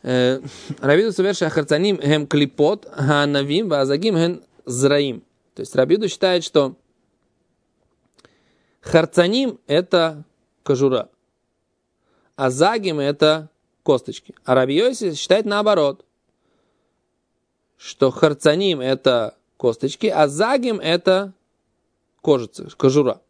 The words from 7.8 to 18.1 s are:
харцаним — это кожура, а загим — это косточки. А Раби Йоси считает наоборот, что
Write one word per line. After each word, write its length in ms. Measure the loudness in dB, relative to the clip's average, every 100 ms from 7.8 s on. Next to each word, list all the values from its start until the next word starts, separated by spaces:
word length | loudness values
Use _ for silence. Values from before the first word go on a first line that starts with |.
| _ _ _ _ _ _ _ _ _ _
харцаним — 800 | 0 0 2 0 0 0 -2 -6 -2
это 580 | -2 0 0 0 -4 -20 _ _ _
кожура, 460 | -4 0 0 0 -6 _ _ _ _ _ _ _ _ _ _ _ _ -4
а 140 | -4
загим — 500 | 2 0 2 -4 -2
это 480 | -4 2 2 2 -4 _ _ _
косточки. 540 | 0 0 0 -16 _ -18 0
А 80 |
Раби 220 | 2 2 0
Йоси 400 | 0 -2 -6 -6
считает 300 | 0 0 0
наоборот, 600 | -2 0 2 0 -4 _ _ _ _ _ _ _ _ _ _ _ _ _ _ _ _ _ _
что 360 | -20 0 0